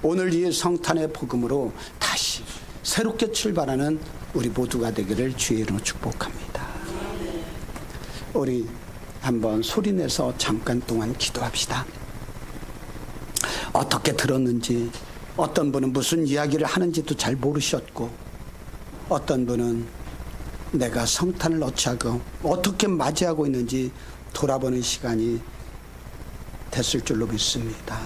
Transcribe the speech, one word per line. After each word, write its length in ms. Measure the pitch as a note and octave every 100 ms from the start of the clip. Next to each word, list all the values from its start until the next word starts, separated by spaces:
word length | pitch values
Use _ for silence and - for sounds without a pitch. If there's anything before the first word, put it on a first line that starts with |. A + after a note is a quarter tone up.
오늘 300 | D3+ F3+ F#3
이 180 | E3 F3+
성탄의 600 | D#3 F3 F3 - E3 D#3
복음으로 600 | D#3 B2 B2 A#2+ C#3 A#2+ - - -
다시 460 | - - - - - - - -
새롭게 480 | - - A3+ A3+ A3
출발하는 680 | A3 G#3+ E3+ C3+ C3+ D3 D#3 - - -
우리 160 | - A#2+
모두가 420 | G#2+ B2 B2 A2+
되기를 440 | A2 G2 G#2+ C3 B2
주의 240 | - A2+
이름으로 220 | G#2+ G2
축복합니다. 840 | - - - - - - - - - - - F4 E4+ - E4+ E4+ E4 - - - - - - - -
우리 340 | - C3+ B2 A2+ - - - - -
한번 420 | C3 A#2 A2 A2
소리내서 760 | A2+ - G#3 F#3+ C#3 - B2+ B2
잠깐 440 | - G#2+ - B2
동안 360 | B2 A2+ A2 B2
기도합시다. 680 | - B2 A#2 - - B2 - - - - - - - - - - - - - - - - - - -
어떻게 400 | - D3 - -
들었는지, 800 | - - C3 B2+ A#2+ A2+ A#2+ A#2 - - - - -
어떤 340 | D3+ E3 D3+
분은 220 | C3+ C3
무슨 340 | C3 B2 E3+ D3+
이야기를 400 | C#3+ D3 D3 D3+
하는지도 480 | - F3+ D#3+ D3+ D3+
잘 200 | - C3
모르셨고, 720 | C#3 D3 - C#3 - - A#2 - - - - - - - - - -
어떤 380 | D3+ - C3+ B2
분은 420 | A#2+ A#2+ A#2 A2+ - - - - - - - -
내가 340 | - B2 A2+ A#2
성탄을 580 | - F3+ F3+ E3 E3
어찌하고 560 | C#3+ - B2+ A#2+ A#2+ A#2+ - -
어떻게 440 | - F3+ F#3 F#3 G#3
맞이하고 580 | F3+ C3+ D#3 F3+ D#3 D3
있는지 460 | B2+ A#2+ C3 B2+ - - - -
돌아보는 480 | - C#3 C3+ B2+ B2+
시간이 600 | A#2+ - A#2+ A2+ A2+ A#2 - - - - - - - - - - - - -
됐을 320 | - A#2+ C3+
줄로 240 | - A2 A2+
믿습니다. 720 | G#2+ - A#2+ A2+ G#2+ - A2